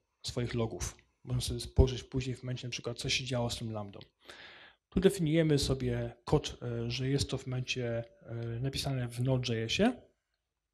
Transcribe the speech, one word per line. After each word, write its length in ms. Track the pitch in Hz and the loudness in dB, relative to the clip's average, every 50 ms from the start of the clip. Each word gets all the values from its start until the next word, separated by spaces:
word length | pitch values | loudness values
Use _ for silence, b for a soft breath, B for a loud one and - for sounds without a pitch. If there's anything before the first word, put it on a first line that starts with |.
| _ _ _ _ | _ _ _ _
swoich 320 | - - - 127 120 110 - | -12 -6 -4 -4 -4 -2 0
logów. 440 | 117 113 107 92 87 - - - - _ _ _ _ _ | 0 0 0 -2 -4 -6 -8 -8 -12 _ _ _ _ _
Można 180 | 127 127 123 | -4 -2 -2
sobie 180 | - - 120 120 | -2 -2 -4 -4
spojrzeć 440 | - - - - 139 123 123 113 - | -6 2 8 8 8 8 6 0 -6
później 320 | - - 131 123 127 120 | -4 -4 -4 -2 -2 -6
w 80 | - - | -6 -6
momencie 240 | 127 123 120 - 123 | -6 -6 -6 -6 -8
na 40 | |
przykład, 260 | - - - 117 120 - | -8 -6 -6 -6 -6 -4
co 120 | - 131 | -2 0
się 160 | - - 135 | 0 0 0
działo 240 | 127 131 120 120 120 | 0 0 0 0 0
z 100 | - - | -2 -4
tą 120 | 117 113 | -4 -4
lambdą. 280 | 110 107 104 101 98 - - - _ B B B B B B B B B B B B B _ _ | -4 -6 -6 -8 -10 -14 -18 -18 _ B B B B B B B B B B B B B _ _
Tu 100 | - 190 | 0 4
definiujemy 600 | 175 190 190 - 165 147 151 165 160 156 147 139 | 4 4 4 4 2 4 4 4 6 6 4 4
sobie 560 | - - 135 131 131 123 120 120 120 117 - - _ | 4 2 0 0 0 -2 -2 -2 -4 -6 -8 -10 _
kod, 320 | - 151 147 - - - - | 2 2 2 2 0 -8 -8
e, 300 | 123 123 117 117 117 120 | -6 -6 -4 -4 -4 -4
że 180 | 120 127 131 131 | -4 -2 -2 0
jest 200 | 139 139 - - | 0 0 0 0
to 80 | 139 127 | -2 -6
w 100 | - 131 | -4 -6
momencie, 560 | 127 127 127 - - 131 120 117 117 117 117 - - _ | -6 -4 -4 -4 -4 -4 -2 -2 -2 -4 -6 -8 -14 _
e, 140 | - - 117 | -14 -10 -8
napisane 720 | 117 117 117 117 117 131 135 - - - 143 135 127 123 117 | -8 -6 -6 -4 -4 -4 -4 -4 -2 -2 -2 -2 -2 -2 -4
w 140 | 120 120 | -4 -2
Node.jsie. 800 | 123 135 131 127 123 123 117 110 113 110 - - 196 247 247 - - - _ _ _ _ _ _ _ _ _ _ _ _ | 2 2 2 2 2 0 0 0 0 0 2 4 4 4 4 0 -8 -20 _ _ _ _ _ _ _ _ _ _ _ _